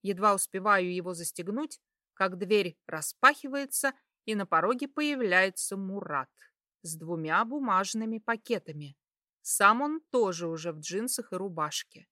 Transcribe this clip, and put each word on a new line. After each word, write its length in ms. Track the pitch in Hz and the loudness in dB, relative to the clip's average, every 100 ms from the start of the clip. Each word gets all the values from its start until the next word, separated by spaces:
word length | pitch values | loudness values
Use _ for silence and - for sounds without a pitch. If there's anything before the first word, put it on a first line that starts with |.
Едва 320 | 196 185 208 | -4 2 2
успеваю 580 | 196 - 190 202 196 180 | 2 0 -2 4 4 4
его 220 | 180 175 | -2 -6
застегнуть, 640 | 170 170 - 175 220 302 - _ _ _ | -6 -8 -8 -6 -4 -6 -10 _ _ _
как 220 | _ 190 180 | _ -2 -2
дверь 400 | 185 208 180 - - | 2 2 2 -6 -10
распахивается, 1040 | 160 - - 262 294 285 277 269 - 269 262 _ _ | -8 -8 4 4 4 -4 -4 -4 -2 -2 -4 _ _
и 100 | - | -4
на 100 | 214 | -4
пороге 440 | 190 165 180 247 277 | 2 4 4 0 -2
появляется 880 | - 294 277 226 180 190 185 - 196 | -2 -2 0 4 4 4 0 -6 -6
Мурат 540 | 190 196 175 143 131 _ - _ _ _ | -6 -8 -4 -4 -4 _ -20 _ _ _
с 140 | 165 160 | -14 -12
двумя 480 | 165 170 156 170 | -6 -6 0 0
бумажными 760 | 226 285 262 190 196 220 220 220 | 0 -2 0 0 0 -4 -4 -4
пакетами. 800 | - 226 - 214 - 151 143 - _ _ _ _ | -4 -4 -2 -4 -4 -12 -12 -16 _ _ _ _
Сам 400 | - - 202 226 | -6 6 6 6
он 180 | 294 320 _ | 2 -4 _
тоже 380 | 254 208 170 170 | 2 2 0 -4
уже 240 | 165 170 | -4 -6
в 80 | 156 | -8
джинсах 520 | 147 185 247 - 233 | -6 -4 -4 -4 -6
и 40 | 185 | -6
рубашке. 720 | 196 165 151 - - - _ | -6 -4 -4 -4 -10 -20 _